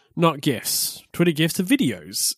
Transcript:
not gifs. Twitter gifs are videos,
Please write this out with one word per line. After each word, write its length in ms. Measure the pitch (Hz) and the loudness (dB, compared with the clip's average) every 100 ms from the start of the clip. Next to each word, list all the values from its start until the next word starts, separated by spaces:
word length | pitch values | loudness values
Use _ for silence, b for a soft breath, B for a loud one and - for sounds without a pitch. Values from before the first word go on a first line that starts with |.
| b - | b 2
not 240 | 170 143 | 2 2
gifs. 640 | 147 113 - - - - - | -2 -2 -2 -2 -4 -8 -10
Twitter 220 | - 175 | 0 2
gifs 260 | 147 165 - | 2 0 0
are 40 | |
videos, 720 | 185 269 127 90 80 104 - | 0 2 2 -2 -8 -4 -4